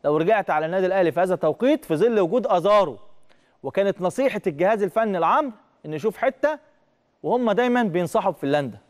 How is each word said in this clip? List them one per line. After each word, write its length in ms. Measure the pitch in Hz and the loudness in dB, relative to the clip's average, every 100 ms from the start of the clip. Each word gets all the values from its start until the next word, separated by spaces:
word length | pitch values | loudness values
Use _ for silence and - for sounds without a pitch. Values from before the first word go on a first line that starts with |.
لو 120 | 143 151 | 0 0
رجعت 340 | 165 214 190 | 2 0 0
على 160 | 156 160 | -2 -2
النادي 200 | 185 185 | -2 0
الاهلي 260 | 190 170 | 2 0
في 80 | 160 | 2
هذا 140 | 180 | 0
التوقيت 500 | 175 156 151 247 311 | 0 0 0 0 0
في 120 | - 156 | -2 0
ظل 240 | 226 220 | 2 2
وجود 260 | 175 240 220 | 2 0 0
ازارو". 520 | 180 180 208 175 113 - - - _ _ _ | 0 4 4 2 -4 -18 -20 -20 _ _ _
وكانت 380 | 135 190 196 180 | -6 -2 -2 0
نصيحة 400 | 180 196 269 208 190 | -4 0 -2 0 -6
الجهاز 360 | 143 185 220 | 0 0 0
الفني 360 | 196 220 220 185 | 0 0 -2 0
لعمرو 340 | 165 254 285 214 _ _ 156 | 0 0 -2 -10 _ _ -12
انه 100 | 156 | -4
يشوف 200 | 214 - | -6 -2
حتة، 420 | 262 - 294 302 _ _ _ _ _ _ | -4 0 -4 -4 _ _ _ _ _ _
وهم 300 | 147 233 233 | -4 0 0
دايمًا 300 | 202 247 247 | 2 2 0
بينصحوا 500 | 220 165 170 220 190 | 0 -2 -2 -2 -2
في 60 | - | -4
فنلندا 380 | 139 147 135 - | -2 -2 -2 -10